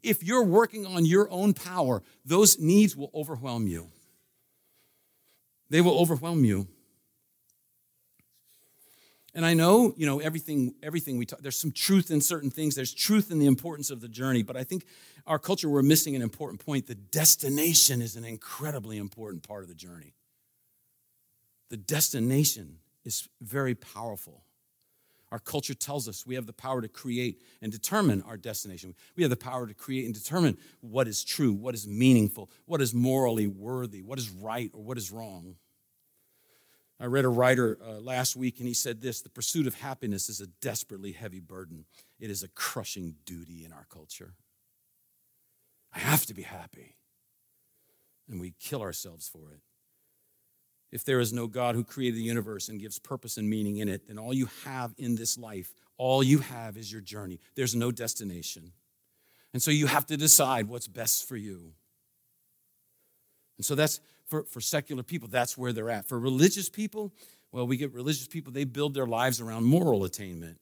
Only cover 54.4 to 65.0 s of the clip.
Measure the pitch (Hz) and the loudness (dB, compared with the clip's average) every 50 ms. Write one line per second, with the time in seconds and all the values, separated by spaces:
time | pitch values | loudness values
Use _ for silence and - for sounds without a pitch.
54.4 | 131 113 - - - 143 135 131 123 117 113 - 131 120 117 110 113 110 - 123 | -2 -4 -6 -14 -14 -12 -10 -8 -8 -10 -10 -10 -4 -4 -4 -4 -2 -6 -6 -6
55.4 | 120 110 107 95 90 - - _ _ _ _ - 127 127 131 135 135 131 143 151 | -8 -14 -12 -12 -12 -14 -16 _ _ _ _ -4 0 2 4 4 6 6 6 4
56.4 | 131 - 127 120 117 110 101 110 113 98 107 110 95 - 107 107 101 92 90 85 | 4 -2 -10 -12 -12 -12 -12 -12 -14 -14 -14 -14 -14 -12 -12 -12 -10 -10 -12 -14
57.4 | _ _ _ - 131 123 113 120 117 123 120 - 117 110 - - 110 98 90 87 | _ _ _ -4 -4 -2 0 0 -2 -2 -4 -4 -6 -6 -6 -6 -8 -10 -10 -10
58.4 | 82 - - - 82 87 87 _ _ _ _ _ _ _ _ _ _ _ _ _ | -10 -12 -12 -12 -16 -20 _ _ _ _ _ _ _ _ _ _ _ _ _ _
59.4 | _ _ - 127 - 156 151 151 147 139 - 151 143 - 160 143 151 151 - - | _ _ -4 -2 2 2 4 4 4 4 2 2 0 0 -4 0 6 6 6 8
60.4 | 147 131 131 120 110 104 123 120 - - 92 123 113 107 - - - - 131 113 | 6 4 2 0 -2 -4 -6 -10 -12 -12 -12 -8 -2 -2 -2 -2 -2 -6 -10 -10
61.4 | 104 107 95 90 85 82 80 _ _ _ _ _ _ _ _ _ _ _ _ _ | -10 -10 -12 -14 -16 -20 -20 _ _ _ _ _ _ _ _ _ _ _ _ _
62.4 | _ _ _ _ _ _ _ _ _ _ _ _ _ _ _ _ _ _ _ _ | _ _ _ _ _ _ _ _ _ _ _ _ _ _ _ _ _ _ _ _
63.4 | _ _ _ - - - 147 135 156 151 - - _ _ _ _ _ - 156 151 | _ _ _ -8 -4 -2 2 2 2 2 0 -4 _ _ _ _ _ -6 -6 -6
64.4 | - - - 123 110 - - 147 139 - 147 127 | -6 -6 -10 -8 -6 -2 -2 -4 -4 -4 -8 -8